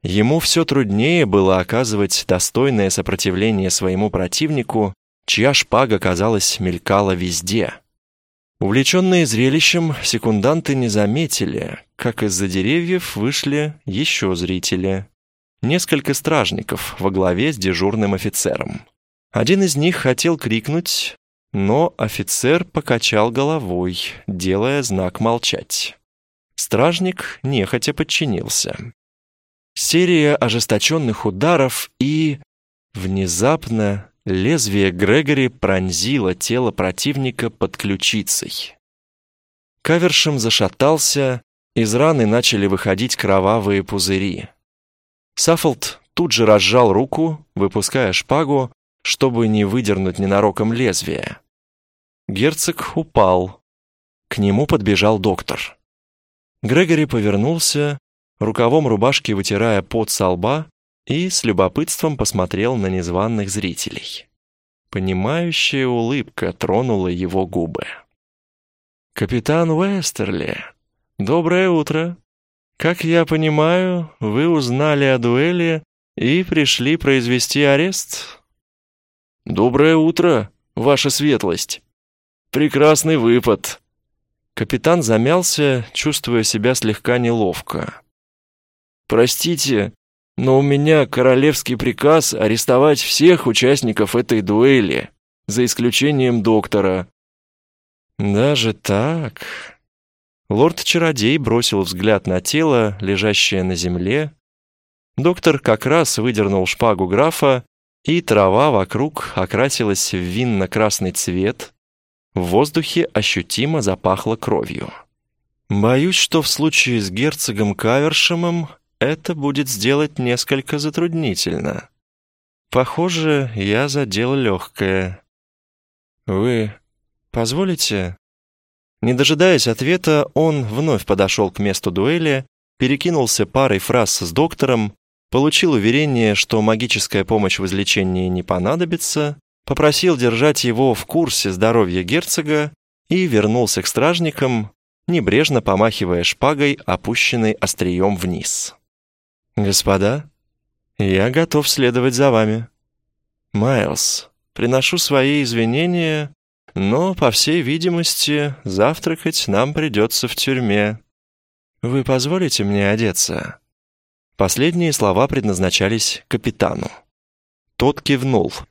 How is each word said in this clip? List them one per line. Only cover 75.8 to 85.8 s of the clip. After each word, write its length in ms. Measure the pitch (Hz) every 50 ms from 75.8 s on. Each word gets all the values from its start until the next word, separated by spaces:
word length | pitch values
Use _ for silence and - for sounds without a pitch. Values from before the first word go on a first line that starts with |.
| 156 _ _ _ _ _ _
и 260 | - - 120 147 175 185
пришли 540 | 175 - 160 147 131 - - 120 135 156
произвести 680 | 165 - 139 139 131 120 120 127 123 117 - - 143 147
арест?» 800 | 139 139 139 160 185 190 - - - - - - - - _ _ _ _ _ _ _ _ _ _ _ _ _ _ _ _ _ _ _ _ _ _
«Доброе 520 | - - 90 104 127 123 135 147 160 165
утро, 540 | 160 156 165 160 - 175 180 156 117 104 - _ _ _ _ _
ваша 340 | - 113 131 143 131 - 143
светлость! 720 | 135 - 143 151 135 107 - 95 85 80 - - - - _ _ _ _ _ _ _ _ _ _ _ _ _ _
Прекрасный 640 | - - 151 151 - 143 147 151 156 147 151 160 160
выпад». 640 | 147 113 117 117 123 - 120 107 - - - - - _ _ _ _ _ _ _ _ _ _ _ _ _ _ _
Капитан 480 | - 113 - - 120 - 165 170 180 147
замялся, 840 | 110 113 110 117 131 165 180 180 - - - 147 139 131 127